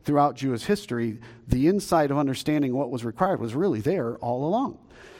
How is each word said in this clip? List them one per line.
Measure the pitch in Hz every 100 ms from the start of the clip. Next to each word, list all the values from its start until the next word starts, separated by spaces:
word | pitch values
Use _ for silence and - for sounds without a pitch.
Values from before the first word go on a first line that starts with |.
throughout | - 143 143 120
Jewish | 135 120
history, | - 208 - 120 117 113 - - -
the | 123 156
insight | 202 - 165 143
of | 139
understanding | 139 123 - 151 135 127
what | 127
was | 131
required | 117 110 190 151
was | 117 131
really | 196 110
there | 131 190 117 117
all | 120 123 151
along. | 226 262 - - - -